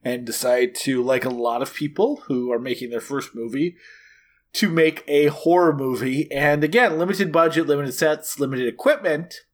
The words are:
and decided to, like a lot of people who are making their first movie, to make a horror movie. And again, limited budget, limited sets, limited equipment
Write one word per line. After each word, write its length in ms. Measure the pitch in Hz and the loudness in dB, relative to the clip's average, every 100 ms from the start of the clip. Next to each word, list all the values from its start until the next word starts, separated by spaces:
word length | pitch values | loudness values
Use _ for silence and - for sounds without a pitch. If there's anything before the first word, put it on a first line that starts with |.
and 220 | 127 123 | -4 -6
decided 500 | 117 - 127 123 123 | -6 -4 0 2 2
to, 280 | - - 127 | 0 -2 0
like 220 | 123 131 | 2 0
a 40 | 123 | 0
lot 320 | 123 117 120 | -2 -2 -2
of 120 | 135 | -4
people 500 | - 147 - 233 294 - | -6 -6 0 0 0 -4
who 240 | 127 123 | -2 0
are 60 | 120 | -4
making 300 | 127 120 123 | -4 -6 -6
their 120 | 117 | -8
first 340 | - 139 131 | -6 -8 -8
movie, 400 | 117 117 131 175 175 - - - _ _ _ _ | -10 -6 -2 -2 -4 -20 -20 -20 _ _ _ _
to 160 | - 202 | -2 0
make 340 | 165 160 156 - | 4 2 2 0
a 160 | 147 147 | 2 2
horror 480 | 143 165 180 170 | 2 2 4 4
movie. 560 | 147 131 120 131 135 - | 2 -2 -2 -2 -2 -4
And 320 | 139 147 147 | 0 2 2
again, 340 | 151 226 233 160 | 2 4 2 2
limited 360 | 180 196 185 | -2 0 0
budget, 340 | 165 165 156 147 | 2 2 2 0
limited 240 | 143 139 | 0 -2
sets, 480 | - 156 151 - - | 0 0 0 -6 -4
limited 280 | 135 127 120 | -4 -2 -4
equipment 720 | - 277 302 190 151 170 - _ | 0 0 2 0 -2 -6 -16 _